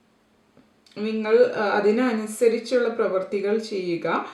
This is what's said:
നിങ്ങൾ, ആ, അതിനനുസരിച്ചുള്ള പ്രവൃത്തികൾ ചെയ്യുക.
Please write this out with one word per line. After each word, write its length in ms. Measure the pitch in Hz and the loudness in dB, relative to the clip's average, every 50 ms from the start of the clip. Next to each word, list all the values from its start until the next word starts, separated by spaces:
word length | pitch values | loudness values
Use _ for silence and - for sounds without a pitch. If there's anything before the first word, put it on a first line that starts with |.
| _ _ _ _ _ _ _ _ _ _ _ _ _ _ _ _ _ _ _ 208 | _ _ _ _ _ _ _ _ _ _ _ _ _ _ _ _ _ _ _ -8
നിങ്ങൾ, 540 | 208 220 220 220 214 214 220 240 247 240 - - | -6 -4 -4 -2 0 4 4 6 4 4 2 0
ആ, 60 | 214 | -2
അതിനനുസരിച്ചുള്ള 1300 | 202 196 208 202 208 214 233 254 247 226 220 214 208 - - 247 226 226 247 - - 262 247 233 226 | 0 0 2 2 2 4 4 2 0 0 -2 -4 -6 -2 2 2 2 2 2 0 -2 0 0 0 0
പ്രവൃത്തികൾ 680 | 226 - 214 190 185 190 185 - 214 202 190 202 208 226 | 0 -2 -2 0 0 -2 -2 -4 -4 -4 -2 -2 -2 -2
ചെയ്യുക. 680 | 220 - 214 190 180 175 170 165 160 165 170 - - - | -2 -4 -6 -6 -4 -4 -4 -4 -4 -4 -4 -4 -6 -8